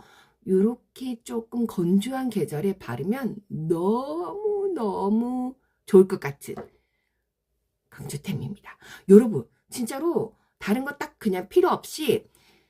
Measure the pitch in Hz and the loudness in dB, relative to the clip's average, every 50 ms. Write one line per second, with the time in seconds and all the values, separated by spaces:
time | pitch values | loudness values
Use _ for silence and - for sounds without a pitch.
0 | - - - - _ _ _ _ _ - 190 185 196 226 247 - _ _ _ - | -14 -20 -20 -20 _ _ _ _ _ 2 4 4 4 4 0 -2 _ _ _ -12
1 | 254 254 247 233 _ - 240 226 226 - - 240 233 220 - - 170 170 190 196 | -10 -8 -10 -10 _ -8 -8 -8 -8 -6 -4 -4 -4 -2 -2 -2 0 2 2 2
2 | 202 254 269 262 262 247 220 196 147 - 151 147 165 196 190 - - - 120 127 | 2 0 -6 -6 -6 -4 -4 -4 -4 -4 -4 -4 -4 -4 -4 -4 -8 -10 -8 -8
3 | 139 185 233 269 262 196 - - - _ 139 147 156 160 175 165 175 196 220 247 | -4 -6 -6 -4 -4 -6 -8 -8 -12 _ -10 -8 -2 -2 -2 0 0 0 0 0
4 | 269 285 302 339 349 320 - 403 427 415 415 403 392 392 359 277 226 196 180 175 | -4 -6 -8 -8 -8 -8 -10 -6 -4 -4 -2 -2 -2 -4 -4 -4 -4 -4 -4 -2
5 | 190 202 214 226 240 247 254 254 254 254 262 - _ _ _ _ _ - - 185 | -2 0 0 0 0 -2 -4 -6 -6 -8 -10 -14 _ _ _ _ _ 6 8 8
6 | 190 190 190 175 - 139 139 - - - - - - - _ _ _ _ _ _ | 8 8 2 -6 -6 -8 -8 -8 -14 -14 -14 -14 -14 -18 _ _ _ _ _ _
7 | _ _ _ _ _ _ _ _ _ _ _ _ _ _ _ _ _ _ - - | _ _ _ _ _ _ _ _ _ _ _ _ _ _ _ _ _ _ -20 -16
8 | 139 143 - 143 - - - 123 - - 208 - _ - - _ - - - - | -14 -12 -12 -10 -8 -6 -6 -6 -6 -8 -10 -12 _ -20 -20 _ -20 -20 -20 -14
9 | _ - 190 214 254 226 196 135 113 - _ _ _ _ - - 240 226 277 277 | _ 10 10 10 10 8 0 -4 -4 -6 _ _ _ _ -8 -8 -8 -6 -6 -4
10 | 311 349 311 208 - - - _ _ _ _ _ - 190 208 247 269 285 277 - | -2 -2 -2 -2 -4 -4 -10 _ _ _ _ _ -2 -2 -2 0 -2 -6 -8 -10
11 | 302 302 - _ - 208 185 185 185 - - 359 370 320 208 - - - - - | -12 -12 -12 _ -4 -2 -2 -2 -6 2 2 4 4 4 2 -2 -4 -12 -10 -6
12 | 311 254 - - - _ _ _ _ _ _ _ _ _ | 0 0 0 0 -2 _ _ _ _ _ _ _ _ _